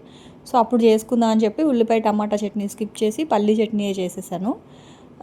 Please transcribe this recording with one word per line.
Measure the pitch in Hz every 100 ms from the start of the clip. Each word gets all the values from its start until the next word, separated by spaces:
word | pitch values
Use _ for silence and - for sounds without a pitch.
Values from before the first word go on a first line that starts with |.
| - - - - -
So | 254
అప్పుడు | 226 240
చేసుకుందాం | 226 220 220 240 226
అని | 220
చెప్పి | 220 208
ఉల్లిపాయ | 311 240 220 226
టమాటా | 220 208 208 208 208
చట్నీ | 208 202
స్కిప్ | - 214 -
చేసి | 214 220
పల్లీ | 311 214 208
చట్నీయే | 214 220 214 202
చేసేసాను. | 196 180 190 185 175 196 359 - - - - - -